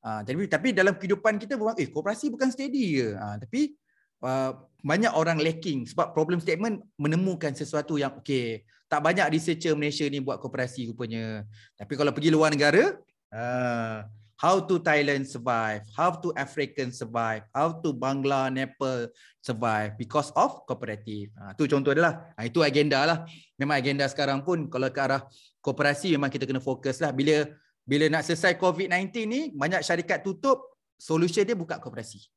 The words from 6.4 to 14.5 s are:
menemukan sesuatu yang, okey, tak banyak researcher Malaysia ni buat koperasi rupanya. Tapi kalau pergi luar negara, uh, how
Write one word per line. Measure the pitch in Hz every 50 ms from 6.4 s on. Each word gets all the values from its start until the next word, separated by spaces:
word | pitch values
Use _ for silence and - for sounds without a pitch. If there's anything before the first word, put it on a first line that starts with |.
| 165 180 160 165 208 233 214 - - _ _
menemukan | - 147 147 160 170 185 190 180 160 160 147
sesuatu | 135 - 156 143 - 151 147 - 160 147
yang, | 139 135 135 139
okey, | - - 139 131 120 117 113 104 _ _ _ _ _
tak | _ 156 147
banyak | 151 160 180 190 185 151 156
researcher | 160 160 180 165 160 - 170 156
Malaysia | 147 147 147 143 - 151
ni | 143 139 143
buat | 135 135 120 -
koperasi | - 127 117 - 127 127 127 131 123 113 113
rupanya. | 117 123 113 113 113 113 110 110 107 101 107 - - - _ _
Tapi | _ 104 - 143 131
kalau | 143 147 -
pergi | - 147 160
luar | 156 156 156 151 151
negara, | 139 147 147 156 190 285 403 - - _ _ _ _ _ _ -
uh, | 110 120 120 123 123 127 123 120 117 113 113 110 107 107 107 - - - _ _ _
how | - 165